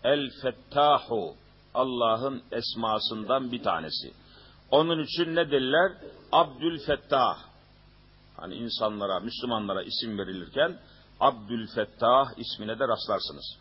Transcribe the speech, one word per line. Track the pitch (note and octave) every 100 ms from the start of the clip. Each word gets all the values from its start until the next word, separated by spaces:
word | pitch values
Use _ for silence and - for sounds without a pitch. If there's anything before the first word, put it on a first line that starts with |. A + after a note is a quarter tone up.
El | - D3 C3 -
Fettahu. | C3 B2 - C#3+ D3 D3 - A#2 E2 C2+ _ - _
Allah'ın | - C3 B2 A2+ A2+ C3+ C3+ -
esmasından | A2+ A#2 A2+ A2+ G#2+ - A2+ G#2 C3+ B2+
bir | A#2+
tanesi. | G#2 E2 D#2 - C#2 - - - - - -
Onun | C#3+ E3 D#3+
için | D3 E3 E3+
ne | E3 D#3
derler? | C#3 C3 D3+ F#3 - - - -
Abdül | D3+ E3 C3 D#3+ D#3+
Fettah. | C#3 C#3+ - C#3 A#2 E2+ - - - - - - _ _ - -
Hani | F2
insanlara, | F#2+ A#2 G#2+ A2 G#2+ G2+ F#2
Müslümanlara | G#2+ - B2+ A2 G2+ F#2+
isim | F#2+ - A#2 G#2
verilirken | F#2+ F#2+ E2+ C3 D#3 F3 - - - -
Abdül | C3+ B2 G#2 A#2 G#2+
Fettah | A#2 G#2 - A#2 B2+ C3+ -
ismine | A#2 - G#2+ A2+
de | C3
rastlarsınız. | A2 - G2 - C#2+ - -